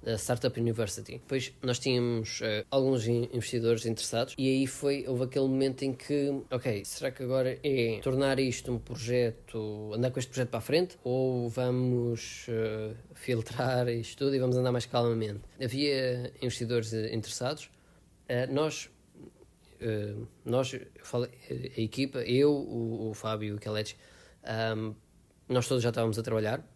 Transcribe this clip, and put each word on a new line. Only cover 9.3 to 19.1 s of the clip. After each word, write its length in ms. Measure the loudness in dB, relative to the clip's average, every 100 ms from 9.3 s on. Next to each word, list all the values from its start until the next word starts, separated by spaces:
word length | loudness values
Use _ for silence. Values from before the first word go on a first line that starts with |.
| 0 -8 -6 -4 -6 -6 0
andar 160 | 0
com 80 | 0
este 100 | -4
projeto 200 | -2 -2
para 100 | -2
a 20 |
frente 340 | 0 2 2 -4
ou 460 | -2 0 2 2 0
vamos, 960 | 0 2 4 4 2 2 -2 -6 -12 -4
eh, 440 | -2 0 -2 -6 -8 -14 -12
filtrar 720 | -2 -2 0 -2 2 2 2
isto 360 | 0 -4 -2 0
tudo 100 | 2
e 40 |
vamos 160 | 4 4
andar 160 | 4
mais 140 | 2 0
calmamente? 560 | 2 2 2 0 -4 -12 -6
Havia 720 | -4 0 0 2 0 -2 -4 -4
investidores, 540 | -4 -2 0 0 0
eh, 180 | -2 -2
interessados. 600 | -4 -4 -4 -4 -4 -12 -20 _ -20 -20 -20 -2
Eh, 160 | 0 2
nós, 460 | 2 0 -2 -12 -18 _